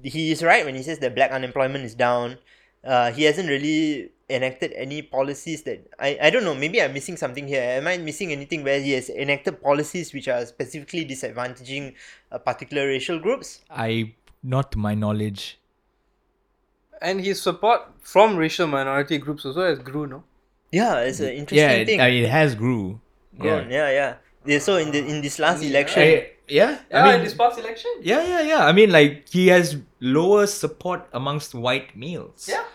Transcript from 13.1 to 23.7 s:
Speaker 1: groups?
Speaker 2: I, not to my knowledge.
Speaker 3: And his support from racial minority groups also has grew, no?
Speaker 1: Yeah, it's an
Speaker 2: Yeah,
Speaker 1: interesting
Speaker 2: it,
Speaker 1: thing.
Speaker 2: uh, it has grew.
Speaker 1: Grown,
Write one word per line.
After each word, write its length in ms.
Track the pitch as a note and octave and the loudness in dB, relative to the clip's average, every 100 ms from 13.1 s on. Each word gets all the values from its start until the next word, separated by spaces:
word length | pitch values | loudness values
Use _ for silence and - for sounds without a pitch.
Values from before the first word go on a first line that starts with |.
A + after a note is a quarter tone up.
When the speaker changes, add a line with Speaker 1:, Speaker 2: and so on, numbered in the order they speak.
| E3 | -4
Speaker 1:
groups? 440 | F#3 C4 - - _ | -2 -4 -6 -20 _
Speaker 2:
I, 420 | B2 A2+ A2+ A2 - _ _ | -6 -2 -2 -4 -10 _ _
not 300 | B2+ C3 - | -4 -2 -2
to 60 | G#2+ | -4
my 160 | G#2 | -2
knowledge. 640 | G#2+ G#2+ G#2+ G#2+ G2 - - _ _ _ _ _ _ _ _ _ _ _ _ _ - | -2 -2 -2 -4 -6 -12 -18 _ _ _ _ _ _ _ _ _ _ _ _ _ -8
Speaker 3:
And 200 | E3+ F#3+ | -4 -4
his 220 | F#3+ F#3 | -4 -4
support 400 | F#3 E3+ G#3+ A#3+ - _ | -4 0 2 2 -2 _
from 360 | - F#3+ A3 F#3 | 0 6 6 4
racial 300 | D#3+ - E3 | 0 0 -2
minority 500 | C#3 C3+ C#3 C#3+ D3+ | 0 0 -2 -2 -4
groups 260 | C#3 D3 | -6 -8
also 220 | C#3 D3+ F#3 | -8 -2 -2
has 120 | C#3+ | -2
grew, 260 | B2+ C#3+ D3 | -6 -10 -8
no? 160 | - - _ _ _ _ | -12 -18 _ _ _ _
Speaker 1:
Yeah, 300 | F3 A#3 C#3+ | 0 2 2
it's 200 | B2 C#3+ | 0 -2
an 60 | C#3 | -6
Speaker 2:
Yeah, 60 | |
Speaker 1:
interesting 480 | C3 D3 D3 D3 A#2 | -6 0 4 6 4
Speaker 2:
it, 60 | A2 | 2
Speaker 1:
thing. 140 | G3+ | 4
Speaker 2:
uh, 60 | B2+ | 4
it 220 | B2 A#2 | 4 2
has 260 | D3 D#3 | 4 2
grew. 460 | G#2+ A#2+ A#2+ F#2 A2 _ _ _ B2 | 2 -2 -2 -4 -10 _ _ _ -6
Speaker 1:
Grown, 320 | D3+ D3+ B2 | -2 -2 -2